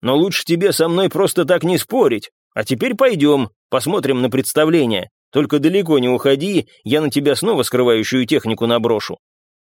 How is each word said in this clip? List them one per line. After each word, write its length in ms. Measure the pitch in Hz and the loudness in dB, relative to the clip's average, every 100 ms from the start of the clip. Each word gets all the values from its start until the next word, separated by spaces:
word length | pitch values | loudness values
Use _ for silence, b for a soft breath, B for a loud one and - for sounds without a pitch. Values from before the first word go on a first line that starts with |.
но 160 | 113 139 | -2 0
лучше 260 | 190 - | 0 -2
тебе 300 | - 170 196 | -2 0 0
со 160 | 143 165 | 0 0
мной 180 | 170 190 | 0 0
просто 380 | 156 190 - 156 | 0 -2 0 0
так 180 | 175 | 0
не 140 | 165 175 | 0 -2
спорить. 540 | - 254 170 110 - _ _ | -2 0 2 0 -6 _ _
А 120 | - 110 | -8 -4
теперь 300 | 117 247 208 | -2 -2 0
пойдем, 560 | 262 185 147 143 113 _ _ | 0 2 2 2 0 _ _
посмотрим 520 | 131 151 196 143 127 | -4 -2 -2 -2 0
на 80 | 123 | 0
представление. 800 | 139 - - 156 165 123 101 90 _ _ | -2 -2 0 2 2 0 -2 -6 _ _
Только 280 | 135 147 151 | -4 0 0
далеко 380 | 151 190 165 147 | 2 0 2 2
не 100 | 123 | 2
уходи, 580 | 123 139 139 185 185 - b | 0 2 0 0 -2 -4 b
я 160 | 107 147 | -2 -2
на 100 | 151 | 0
тебя 280 | 147 143 135 | 0 0 0
снова 260 | 208 180 | 0 0
скрывающую 600 | 120 123 123 113 107 131 123 | 0 0 2 2 0 -2 0
технику 400 | 147 113 110 117 | 0 0 -2 0
наброшу». 540 | 120 117 107 - - _ _ _ _ _ | 0 0 -2 -4 -12 _ _ _ _ _